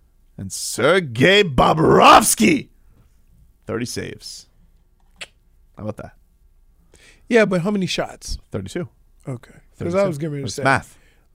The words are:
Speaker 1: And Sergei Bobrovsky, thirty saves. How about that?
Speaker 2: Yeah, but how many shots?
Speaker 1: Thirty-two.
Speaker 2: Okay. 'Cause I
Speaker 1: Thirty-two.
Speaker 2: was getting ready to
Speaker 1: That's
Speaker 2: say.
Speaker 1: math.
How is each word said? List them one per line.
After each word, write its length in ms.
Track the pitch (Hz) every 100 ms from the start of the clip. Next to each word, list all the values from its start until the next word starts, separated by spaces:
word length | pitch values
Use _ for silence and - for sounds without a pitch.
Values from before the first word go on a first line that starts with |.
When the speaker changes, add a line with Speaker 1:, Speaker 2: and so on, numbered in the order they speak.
| _ _ _ -
Speaker 1:
And 140 | 98
Sergei 920 | - - - 131 190 151 113 165 202
Bobrovsky, 1300 | 196 123 - 160 - 147 240 320 220 - 214 175 - _ _ _ _ _ _ _ _ _ -
thirty 180 | 107 120
saves. 640 | 98 92 - - - - _ _ _ _ _ _ _ - _ _ _ _ -
How 60 |
about 140 | - -
that? 160 | - _ _ _ _ _ _ _ _ _ - _ _
Speaker 2:
Yeah, 160 | 233 202
but 160 | 185
how 80 | 180
many 140 | 208 180
shots? 540 | - 131 - - - -
Speaker 1:
Thirty-two. 380 | 104 92 180 143 _ _ _ -
Speaker 2:
Okay. 240 | 123 - - _ _
'Cause 160 | 175 185
I 40 |
Speaker 1:
Thirty-two. 80 | 196
Speaker 2:
was 100 | 143
getting 140 | 160
ready 80 | 143
to 40 | 120
Speaker 1:
That's 100 | -
Speaker 2:
say. 80 |
Speaker 1:
math. 340 | 131 131 - - _ _ _